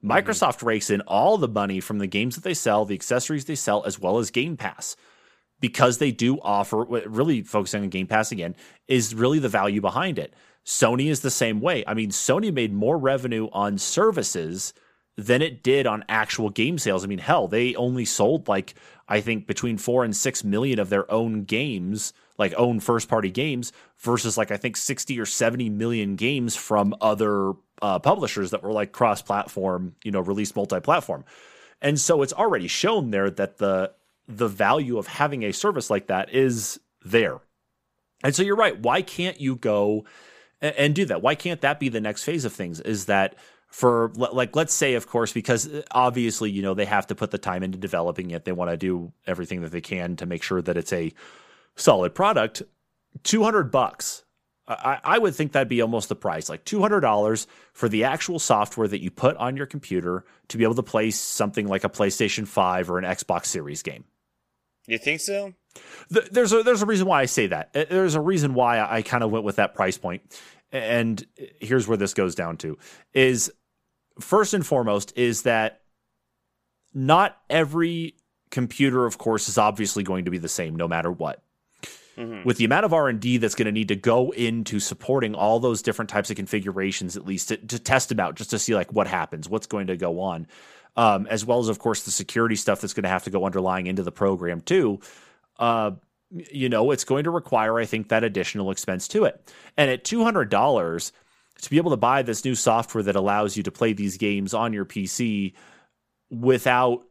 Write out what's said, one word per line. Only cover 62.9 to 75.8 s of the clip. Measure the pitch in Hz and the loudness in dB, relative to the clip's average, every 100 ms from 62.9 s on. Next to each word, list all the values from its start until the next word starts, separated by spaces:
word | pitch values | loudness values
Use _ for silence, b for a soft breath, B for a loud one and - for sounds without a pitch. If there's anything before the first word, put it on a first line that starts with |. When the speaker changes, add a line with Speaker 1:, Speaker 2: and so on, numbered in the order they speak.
Speaker 2:
or | 90 | -2
an | |
Xbox | 92 92 - 87 - | -2 -6 -2 -4 -2
Series | 92 71 76 | -6 -8 -10
game. | - 62 - _ _ _ _ _ _ _ - | -10 -12 -20 _ _ _ _ _ _ _ -6
Speaker 1:
You | 113 | -4
think | - 156 | -2 -4
so? | - 202 202 185 _ B B B B | -4 -6 -8 -14 _ B B B B
Speaker 2:
Th-, | 175 - | 0 2
there's | 214 233 | 2 4
a, | 220 | 4
there's | 226 233 | 4 2
a | 208 | 2
reason | 214 185 | 2 4
why | 156 | 4
I | 127 | 2
say | - 104 | 2 0
that. | 82 - | 0 -4
Uh, | 139 156 | -2 0
there's | 185 190 156 | 2 2 2
a | |
reason | 156 190 147 | 2 2 2
why | 127 123 117 | 2 2 2
I, | 107 113 | 2 -2
I | |
kinda | 107 123 113 | 0 0 0
went | 110 | -2
with | 104 98 | -2 0
that | 101 | 0
price | - 95 92 | 2 -2 -2
point. | 92 90 _ B B B _ | -6 -10 _ B B B _
A-, | 135 | -8
and | 113 117 113 107 - _ - _ | 0 0 2 -2 -8 _ -20 _
here's | 104 127 107 | 0 0 2
where | 113 | 0
this | 98 | 0
goes | - 92 | 0 -2
down | 82 85 82 | -2 -6 -6
to, | 80 76 B B B | -10 -10 B B B
is | 135 131 123 - - _ _ _ _ _ - | 4 4 4 -4 -8 _ _ _ _ _ -20
first | - 196 208 | 0 2 4
and | 208 151 | 0 0
foremost | 139 113 104 - - | 0 2 0 -2 0
is | 120 113 | 0 2
that | 127 113 110 - | 0 2 0 -4